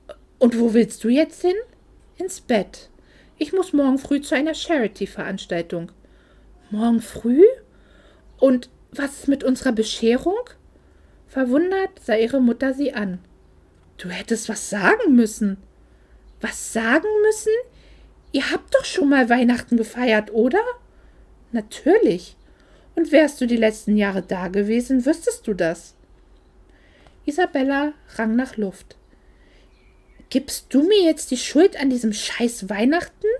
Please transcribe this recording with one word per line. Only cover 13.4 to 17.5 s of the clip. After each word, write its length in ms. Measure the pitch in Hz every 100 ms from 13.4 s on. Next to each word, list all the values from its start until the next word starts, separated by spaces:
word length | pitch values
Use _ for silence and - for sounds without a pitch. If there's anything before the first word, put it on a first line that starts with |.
| _ _ _ _ _ -
„Du 140 | 180
hättest 400 | 180 - 226 -
was 180 | 208 -
sagen 460 | 202 - 453 403
müssen.“ 420 | 247 220 - 208 196 - _ _ _ _ - - -
„Was 320 | - - -
sagen 340 | 226 226 302 415 427
müssen? 280 | 427 427 440